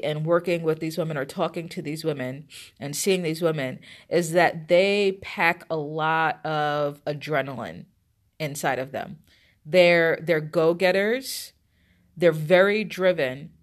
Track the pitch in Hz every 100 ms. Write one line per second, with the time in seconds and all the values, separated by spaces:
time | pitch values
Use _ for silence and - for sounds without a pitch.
0 | 151 151 156 170 175 170 160 156 160 160
1 | 160 156 156 196 160 175 165 190 143 156
2 | 156 139 127 139 - - - - 139 147
3 | 202 185 165 160 165 156 131 - - -
4 | - 170 160 175 165 165 156 175 196 202
5 | 196 190 - - 170 170 - 160 147 156
6 | 156 160 160 - 151 151 147 147 143 143
7 | 151 147 143 147 135 123 95 87 - _
8 | _ _ _ - 151 147 151 123 135 113
9 | - - _ _ _ _ 151 180 175 170
10 | 165 - 160 156 151 170 160 170 185 190
11 | 202 254 262 - - _ _ _ _ _
12 | _ 160 170 156 151 180 202 214 196 180
13 | 185 170 131 135 156 -